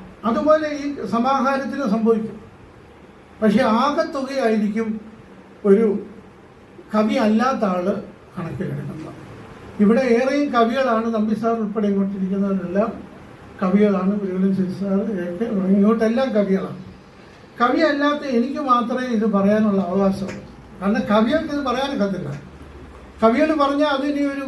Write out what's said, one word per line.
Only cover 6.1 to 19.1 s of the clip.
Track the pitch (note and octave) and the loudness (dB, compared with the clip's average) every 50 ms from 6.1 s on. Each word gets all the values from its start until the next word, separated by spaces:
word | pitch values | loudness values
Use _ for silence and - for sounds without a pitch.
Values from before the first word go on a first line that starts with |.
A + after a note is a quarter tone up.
| - - - - - - - - - - - - - - - - - | -16 -20 -20 -20 -20 -20 -20 -20 -20 -20 -20 -20 -20 -20 -10 -2 0
കവി | G#3+ G#3+ G#3+ C#4 C4+ A3 | 0 2 2 2 2 2
അല്ലാത്ത | G#3+ G#3+ A3 B3 C4 C4 G3+ A3 F#3+ F3+ | 2 2 2 2 0 0 -2 -2 -2 -2
ആള് | F3+ F3 G3 A3 - - - - - - - - | -2 -2 -2 -4 -4 -8 -12 -18 -20 -20 -16 -12
കണക്കിലെടുക്കുന്നത്. | F3+ D#3+ E3 D#3+ - D3 D3 C#3 C#3+ C#3 C#3+ C#3+ D#3 - - - - - - - - - - - - - - - - G#3 | -10 -8 -8 -8 -6 -6 -6 -6 -8 -8 -10 -10 -12 -14 -14 -16 -16 -18 -18 -18 -20 -20 -20 -20 -20 -20 -12 -2 2 4
ഇവിടെ | G3 A#3 C4+ C4 B3 A3+ A#3+ | 4 6 4 4 4 2 2
ഏറെയും | C4 C4+ C#4+ D4 C#4+ C#4+ A3+ | 2 2 0 0 0 2 2
കവികളാണ്, | A#3 A3+ A3+ A#3+ C4+ C4+ B3 A3+ A3+ A3+ A#3 A3+ | 2 2 2 2 0 2 2 2 0 0 0 0
തമ്പി | G#3+ G#3+ A3 G#3+ - | 0 0 0 -2 0
സാർ | A3+ A3+ A#3 A3+ | 0 0 0 0
ഉൾപ്പെടെ | G#3+ F#3+ - A3+ G#3 G3+ | -2 -2 -2 -2 0 0
ഇങ്ങോട്ടിരിക്കുന്നവരെല്ലാം | G3 G3 G3 G3 G3 F#3+ F#3+ F#3 G3+ G3 G3 G3 G3 F#3 E3+ E3+ F3 G3 A3+ - - - - - - - - - - - - - - - | 2 0 0 0 -2 -4 -4 -2 -2 -2 0 0 -2 -2 -4 -2 0 0 0 0 -4 -8 -14 -16 -18 -20 -20 -20 -20 -20 -20 -20 -8 -4
കവികളാണ്, | G3 F#3 G3 G#3 G#3 G#3 G3 F#3 F#3 G3 G#3 G3+ | 0 2 4 4 4 4 2 2 0 0 0 0
ഗുരുകുലം | G3 F#3 F3+ F#3 F#3+ G3 F#3 F#3 | -2 -4 -2 0 2 2 2 0
ശശി | F3+ F3+ F3+ F#3 | 0 -2 -4 -4
സാർ, | G3 G3 F#3+ G3 A3 A#3 G#3 F3+ | -2 0 0 0 0 -2 -4 -4
എ | F3 F3 F3 F3+ | -4 -6 -4 -4
കെ, | A#3 A#3 A3 F#3+ F#3 F#3 G3 | -4 -2 -2 0 2 2 4
ഇങ്ങോട്ടെല്ലാം | G3+ G3 G#3+ A#3 A3+ A3+ A3 A#3 C4 C4+ B3+ G#3 G#3+ | 4 6 4 4 4 2 2 2 0 0 0 2 0
കവികളാണ്. | G3+ F#3 F#3+ F#3 D#3 C#3 - - - - - - - - - - - - - - - - - - | 2 2 0 -2 -2 -6 -10 -12 -16 -18 -20 -20 -20 -20 -20 -20 -20 -20 -20 -20 -20 -16 -2 0
കവി | A#3+ B3+ D4+ E4 D#4+ D4 | 0 2 4 2 2 2
അല്ലാത്ത | C#4+ C#4 C#4+ D4 C#4+ - C#4+ C#4 B3 A#3 | 2 2 0 0 0 -2 -2 -2 0 0
എനിക്ക് | A#3 C#4+ C#4 D4+ D4 B3+ | 0 0 -2 -4 0 2
മാത്രമേ | B3 G#3 G#3+ A#3+ B3+ B3+ B3+ B3 | 2 2 2 0 -2 -4 -2 -2